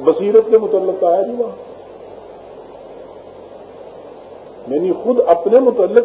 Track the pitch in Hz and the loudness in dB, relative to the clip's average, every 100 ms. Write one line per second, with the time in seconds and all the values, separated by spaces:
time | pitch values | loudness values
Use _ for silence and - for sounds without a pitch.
0 | 135 156 202 226 220 220 202 190 185 175 | 0 0 4 4 4 2 2 0 -2 -2
1 | 175 180 233 240 226 - - - - - | 0 0 0 -4 -6 -8 -18 -20 -20 -20
2 | - - - - - - - - - - | -20 -20 -20 -20 -20 -20 -20 -20 -20 -20
3 | - - - - - - - - - - | -20 -20 -20 -20 -20 -20 -20 -20 -20 -20
4 | - - - - - - - 143 185 170 | -20 -20 -20 -20 -20 -18 -8 -4 -2 -4
5 | 226 247 - 170 202 233 262 226 185 226 | -2 0 2 2 4 4 4 2 2 2